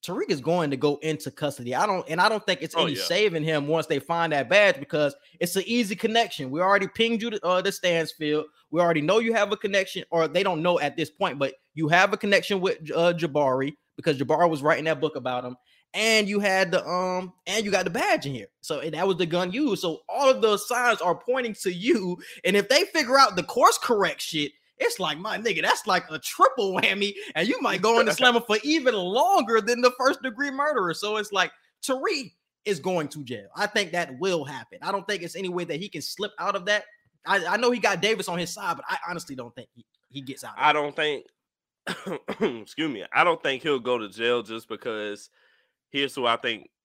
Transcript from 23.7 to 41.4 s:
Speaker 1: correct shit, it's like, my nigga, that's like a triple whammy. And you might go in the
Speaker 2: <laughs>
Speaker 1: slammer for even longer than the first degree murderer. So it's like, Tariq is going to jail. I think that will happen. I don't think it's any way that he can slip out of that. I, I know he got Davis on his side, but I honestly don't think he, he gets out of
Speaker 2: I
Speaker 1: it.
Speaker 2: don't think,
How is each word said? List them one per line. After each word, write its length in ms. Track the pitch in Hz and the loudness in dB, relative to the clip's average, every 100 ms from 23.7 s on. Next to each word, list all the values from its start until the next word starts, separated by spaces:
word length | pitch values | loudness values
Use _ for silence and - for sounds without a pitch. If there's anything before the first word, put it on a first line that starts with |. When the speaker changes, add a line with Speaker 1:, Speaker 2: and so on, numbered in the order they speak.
| - | 4
Speaker 1:
correct 440 | - 220 180 139 | 0 2 2 0
shit, 320 | - 160 147 _ _ _ | -6 -4 -4 _ _ _
it's 240 | 466 466 | -2 0
like, 160 | 170 151 | -4 -4
my 200 | 202 - | -4 -4
nigga, 240 | 226 165 | -2 0
that's 240 | 180 494 - | 2 2 2
like 180 | 180 175 | 0 0
a 80 | 151 | -8
triple 560 | - - 403 523 196 185 | -8 4 4 4 0 2
whammy. 360 | 185 196 202 370 415 - | 2 2 -2 -4 -8 -2
And 100 | 185 | -2
you 140 | 494 | 0
might 200 | 254 190 | 0 0
go 180 | 208 233 | 4 4
in 60 | 226 | 4
the 80 | |
Speaker 2:
<laughs> 20 | - | 6
Speaker 1:
slammer 240 | 254 233 | 6 4
for 180 | 233 214 | 2 0
even 320 | 285 320 254 220 | 2 2 2 0
longer 640 | 180 214 349 392 233 226 | 0 2 4 4 4 2
than 220 | 208 240 | 2 2
the 100 | 247 247 | 2 4
first 240 | 262 - | 0 0
degree 260 | 262 214 285 | -6 -6 -6
murderer. 440 | 269 285 277 180 | -2 -2 0 -2
So 240 | 160 208 214 | -2 -4 -4
it's 160 | 208 | -2
like, 180 | 196 175 - _ _ | 0 0 -2 _ _
Tariq 480 | - 262 339 320 233 _ _ _ | -4 -2 -2 -4 -8 _ _ _
is 160 | - 185 | -4 -2
going 300 | 170 185 147 | 0 -2 -2
to 140 | 156 127 | -8 -10
jail. 240 | 117 101 | -10 -10
I 140 | - 202 | -6 -2
think 240 | 220 190 | -2 -2
that 260 | 175 156 127 | -4 -4 -4
will 280 | 190 175 139 | -2 -2 -4
happen. 340 | 131 117 92 | -12 -14 -12
I 120 | 165 | -6
don't 120 | 196 185 | -6 -4
think 180 | 202 | -6
it's 120 | 170 - | -6 -8
any 140 | 190 | -6
way 160 | 180 170 | -4 -4
that 100 | 151 | -6
he 80 | 202 | -6
can 120 | 160 | -10
slip 300 | - - 202 - | -10 -8 -8 -6
out 160 | 180 196 | -4 -4
of 80 | 180 | 0
that. 180 | 208 - _ _ _ 160 | -2 -2 _ _ _ -2
I, 180 | 196 170 | 0 2
I 120 | 202 | 2
know 120 | 247 | 2
he 100 | 247 | 2
got 220 | 208 190 | 2 2
Davis 280 | 196 220 190 | 0 0 -2
on 100 | 170 | -4
his 140 | 170 | -6
side, 240 | 208 196 160 | -6 -6 -6
but 80 | - | -6
I 100 | 185 - | -6 -6
honestly 260 | 175 - 131 | -8 -10 -14
don't 180 | 120 120 | -14 -16
think 120 | 113 120 | -20 _
he, 100 | - _ _ | -20 _ _
he 140 | 135 | -14
gets 240 | 131 131 - | -12 -14 -14
out 120 | 107 | 2
of 60 | |
Speaker 2:
I 60 | 143 | 2
Speaker 1:
it. 40 | |
Speaker 2:
don't 220 | 151 147 143 | 4 0 -2
think, 300 | 151 139 - _ | -2 -2 -8 _